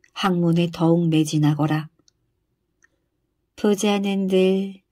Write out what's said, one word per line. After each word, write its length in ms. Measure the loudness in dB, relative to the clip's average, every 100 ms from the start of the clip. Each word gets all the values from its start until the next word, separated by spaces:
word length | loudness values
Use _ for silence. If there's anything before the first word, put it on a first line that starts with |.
| _
학문에 560 | -4 -2 0 0 0 0
더욱 340 | 0 2 2 2
매진하거라." 800 | 0 0 0 0 0 -2 -4 -8 _ _ _ _ _ _ _ _ _ _ _ _ _ _ _ _ -4
부자는 680 | -2 0 0 -2 -2 -4 0
늘 480 | 2 2 0 -4 -10 _